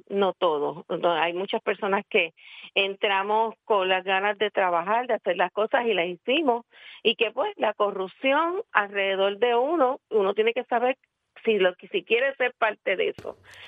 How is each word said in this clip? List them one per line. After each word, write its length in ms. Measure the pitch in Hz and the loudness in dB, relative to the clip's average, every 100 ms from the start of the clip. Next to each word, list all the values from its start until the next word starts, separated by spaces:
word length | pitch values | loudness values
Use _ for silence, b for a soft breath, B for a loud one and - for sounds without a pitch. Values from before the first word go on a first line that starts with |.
| - | -4
no 240 | 202 190 | 0 0
todos. 520 | - 175 151 147 156 - | 2 0 2 -2 -6 -8
No, 220 | 170 175 | -2 0
hay 220 | 160 170 | 0 0
muchas 280 | 175 196 220 | -2 -4 -4
personas 440 | - 196 202 196 - | -4 -4 -2 -2 0
que 240 | 196 165 B B B B | 0 0 B B B B
entramos 800 | 196 196 196 214 190 202 214 226 - - | -2 -2 -2 0 0 0 0 0 -4 0
con 220 | 208 185 | 0 2
las 160 | 185 | 0
ganas 340 | 185 190 208 208 | 0 0 0 0
de 100 | 208 | -2
trabajar, 560 | - 185 170 180 233 247 | 0 0 0 0 0 0
de 100 | 208 | -2
hacer 220 | 196 180 | -2 0
las 140 | 180 | 0
cosas 340 | 202 220 254 233 | 0 0 0 2
y 80 | |
las 140 | 185 175 | 0 -2
hicimos, 580 | 175 - 294 285 233 - B B B | -4 -2 0 2 0 -4 B B B
y 120 | 226 - | -2 0
que 140 | 214 | -2
pues 200 | 262 415 403 | -2 -4 -2
la 160 | 226 | -4
corrupción 880 | - 202 196 185 - 269 285 339 370 - | 0 -2 -2 -8 -2 0 2 0 -4 -2
alrededor 680 | 208 202 202 196 190 196 202 | -2 0 -2 0 0 0 0
de 180 | 240 240 | 0 2
uno, 440 | 277 339 254 285 _ | 2 2 0 0 _
uno 240 | 220 202 | 0 2
tiene 200 | 202 220 | 2 0
que 100 | 247 | -2
saber 340 | 233 240 247 - _ _ _ - 226 | -2 0 0 -2 _ _ _ -4 0
si 140 | 208 | 2
lo 160 | 185 180 | 2 0
que, 120 | 190 | -6
si 140 | 180 | -8
quiere 300 | - 233 269 269 | -2 0 0 -2
ser 180 | 247 - | -4 0
parte 380 | 220 214 - 180 | -2 -2 -4 -2
de 140 | 160 | -4
eso. 280 | - - - B B | -6 -14 -16 B B